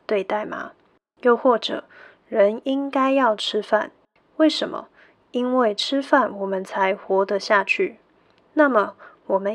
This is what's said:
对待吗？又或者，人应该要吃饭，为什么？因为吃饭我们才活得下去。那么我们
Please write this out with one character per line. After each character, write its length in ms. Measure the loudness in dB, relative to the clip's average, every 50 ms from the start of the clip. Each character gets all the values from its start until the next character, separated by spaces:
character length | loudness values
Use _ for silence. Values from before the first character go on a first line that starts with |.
| -6
对 180 | -4 -2 -2 -2
待 220 | -2 -4 -6 -6
吗？ 260 | -8 -10 -12 -12 -14 -16 _ _ _ _ _ _ _ _ _
又 160 | 2 2 2
或 220 | 4 4 2 2 2
者， 260 | -2 -6 -8 -10 -12 _ -20 -20 -20 -20 _ _ _ -6
人 320 | 2 2 2 2 2 -2 -4
应 260 | -4 -4 -2 -4 -2
该 220 | 0 0 0 2
要 240 | 2 2 2 2 0
吃 260 | -2 -4 -4 -4 -4
饭， 300 | -2 0 0 -2 -2 -4 _ _ _ _ _ _ _ _ _
为 120 | 2 2 2
什 200 | 2 0 -6 -6
么？ 200 | -8 -10 -12 _ _ _ -20 _ _ _ _ _
因 260 | -6 -4 -2 0 2
为 160 | 2 2 2
吃 300 | 0 -2 -4 -2 -2 -4
饭 340 | 0 2 2 2 2 0 -4 -8
我 80 | -6
们 160 | -6 -4 -6 -6
才 300 | -6 -4 -2 0 0 -2
活 300 | -4 -4 0 0 0 2
得 140 | 0 -2 -4
下 240 | -2 0 0 0
去。 360 | 2 0 -2 -2 -2 -4 -4 _ _ _ _ _ _ _ _ _ _ _ 2
那 140 | 2 2 4
么 260 | 4 2 0 0 -6 _ -20 -20 -20 _ _
我 120 | -2 -2 -2
们 160 | -2 -2